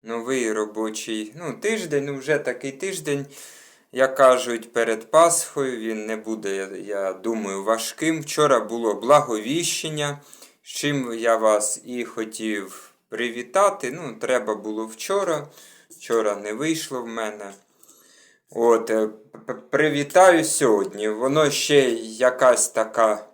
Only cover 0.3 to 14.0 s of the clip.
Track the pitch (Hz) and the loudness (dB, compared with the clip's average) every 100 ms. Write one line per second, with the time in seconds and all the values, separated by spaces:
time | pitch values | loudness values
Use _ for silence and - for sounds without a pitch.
0.3 | 131 113 107 107 107 110 107 - 110 107 | -2 0 -2 -2 -4 -6 -6 -8 -8 -8
1.3 | 160 170 113 208 220 175 143 139 139 135 | -10 -10 -6 -4 -4 -2 -2 -2 -8 -2
2.3 | 147 131 120 139 135 190 180 151 143 139 | -2 -2 -6 -8 -8 -8 -8 -4 -6 -6
3.3 | - - - - _ _ 120 135 131 131 | -14 -20 -20 -20 _ _ 0 0 6 6
4.3 | 127 123 117 110 117 113 110 - 156 170 | 6 2 -6 -4 -2 0 -2 2 6 6
5.3 | 165 - 151 135 120 110 110 107 110 110 | 4 -4 -4 -4 -4 -6 -6 -6 -8 -6
6.3 | 107 98 98 98 95 98 101 95 92 110 | -6 -4 -4 -6 -10 -8 -4 -4 -4 -4
7.3 | 113 101 98 98 113 - - 160 160 147 | -4 -4 -4 0 0 -2 -4 -2 -2 -4
8.3 | - 147 123 107 117 113 98 113 147 131 | 2 4 4 2 -2 -2 -2 4 4 6
9.3 | 107 110 160 165 - 160 151 147 143 - | -4 -2 -4 -2 -4 -6 -4 -6 -6 -14
10.3 | - - _ - - 147 143 123 113 117 | -20 -20 _ -16 -6 -2 -2 -4 -2 0
11.3 | 113 110 107 107 - 131 123 113 - 110 | 2 4 2 0 -6 -8 -8 -8 -8 -8
12.3 | - 110 104 95 - - _ _ 107 120 | -6 -4 -4 -6 -14 -20 _ _ -6 -6
13.3 | 117 117 190 202 196 123 151 | -6 -4 2 2 0 -8 -8